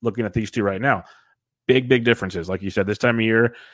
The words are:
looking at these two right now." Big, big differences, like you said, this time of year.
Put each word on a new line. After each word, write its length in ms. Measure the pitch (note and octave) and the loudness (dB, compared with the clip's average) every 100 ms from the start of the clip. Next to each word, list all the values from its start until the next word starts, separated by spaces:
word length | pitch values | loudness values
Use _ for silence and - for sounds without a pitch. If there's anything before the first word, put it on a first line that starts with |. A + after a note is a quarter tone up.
looking 240 | A#2 G#2 G#2+ | -6 -4 -4
at 80 | |
these 160 | A#2+ G#2+ | -2 -4
two 120 | - | -2
right 200 | G2+ F#2+ | -2 0
now." 200 | C3+ G#2 - - _ _ _ _ - | 0 -2 -4 -20 _ _ _ _ 0
Big, 220 | B2+ B2+ | 2 4
big 160 | B2+ | 2
differences, 440 | A#2 A#2 F#2+ F2+ E2+ | 2 0 -2 -8 -6
like 120 | F#2 | -6
you 80 | G2 | -4
said, 160 | G2 G2 | -2 -2
this 120 | G#2 | 0
time 200 | B2 A#2 | 0 0
of 60 | |
year. 300 | A2 A2+ A#2+ - - | 2 4 2 -2 -20